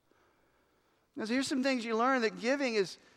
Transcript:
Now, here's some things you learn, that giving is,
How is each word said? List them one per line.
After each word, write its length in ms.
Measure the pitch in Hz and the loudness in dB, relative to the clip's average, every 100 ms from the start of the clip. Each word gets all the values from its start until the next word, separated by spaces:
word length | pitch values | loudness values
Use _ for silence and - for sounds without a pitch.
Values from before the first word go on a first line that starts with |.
| _ _ _ _ _ _ _ _ _ _ _ - | _ _ _ _ _ _ _ _ _ _ _ -8
Now, 100 | 214 | -2
here's 220 | 254 269 | -2 0
some 160 | 277 | 0
things 220 | 262 254 226 | 0 0 0
you 100 | 220 | 0
learn, 280 | 247 262 | 2 2
that 180 | 220 185 | 0 0
giving 340 | 220 285 269 220 | 0 0 0 0
is, 220 | 185 - - | -2 -4 -20